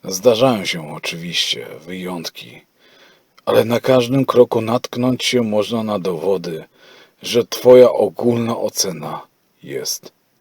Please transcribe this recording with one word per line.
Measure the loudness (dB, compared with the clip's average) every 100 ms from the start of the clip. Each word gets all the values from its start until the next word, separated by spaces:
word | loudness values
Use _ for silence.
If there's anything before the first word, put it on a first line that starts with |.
Zdarzają | -10 0 2 4 2 0
się | -4 -8 -10
oczywiście | -12 -10 -10 -8 -6 -4 -6 -10 -16 -14
wyjątki, | -10 -8 -10 -12 -16 -20 -20 _ _ _ _ _ _ _ _
ale | 0 0
na | 2 -2
każdym | 2 2 2 -2 2
kroku | 4 4 2
natknąć | -2 -4 -4 -4 -2 -2
się | -2 -2
można | 0 -2 -2 -4
na | -4 -4
dowody, | -4 -4 -2 -2 -4 -10 -14 _ _ -20 _ _
że | -2 -2
twoja | -2 2 8 10 10
ogólna | 6 0 0 0 0 -2 -4
ocena | -6 -4 -6 -6 -10 -12 -16 _ _ _
jest | -12 -10 -8 -10 -14 _ _ _